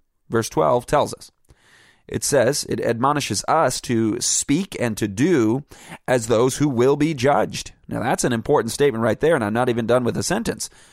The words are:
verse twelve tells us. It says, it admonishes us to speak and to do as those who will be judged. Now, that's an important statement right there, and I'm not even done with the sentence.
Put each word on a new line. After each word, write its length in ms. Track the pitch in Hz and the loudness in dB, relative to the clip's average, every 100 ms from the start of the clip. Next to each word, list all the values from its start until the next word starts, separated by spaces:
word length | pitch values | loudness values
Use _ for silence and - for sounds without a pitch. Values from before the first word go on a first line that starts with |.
| _ _ - | _ _ -4
verse 200 | 117 110 | -2 -2
twelve 380 | 156 156 123 - | 0 2 0 0
tells 280 | 151 113 | 0 0
us. 160 | - - _ _ _ _ _ _ _ - | -6 -18 _ _ _ _ _ _ _ -10
It 160 | - | -6
says, 400 | - 139 117 147 - | 0 2 2 0 -4
it 100 | - | -2
admonishes 640 | - 113 135 147 - 101 - | -2 0 0 0 -2 -4 0
us 360 | 156 139 - | 2 2 -2
to 360 | - 113 110 104 | -2 0 0 0
speak 540 | - - - 147 196 - | -2 -2 0 -2 -2 -4
and 160 | 120 101 | -4 -2
to 100 | 107 | -4
do 580 | 98 165 160 110 131 - - - - - | 0 2 4 2 0 -4 -20 -20 -10 -2
as 180 | 127 110 | -2 2
those 300 | 110 131 - | 2 2 2
who 100 | 147 | 0
will 300 | 117 127 143 | 2 2 2
be 160 | 151 | 0
judged. 600 | 143 131 - - - - - - | 0 0 0 -2 -6 -12 -18 -8
Now, 140 | 113 | -6
that's 240 | 131 170 | -2 -2
an 80 | - | 0
important 400 | 117 110 147 113 | -2 2 0 0
statement 320 | - 143 113 | 0 0 2
right 160 | 117 - | 0 2
there, 140 | 151 | 2
and 100 | 160 | 2
I'm 80 | 104 | 0
not 160 | 113 127 | 0 0
even 180 | 117 113 | 0 2
done 180 | 123 | 2
with 100 | 117 | 2
the 80 | - | -2
sentence. 480 | 98 202 214 - - - - | -2 -4 -4 -6 -10 -14 -20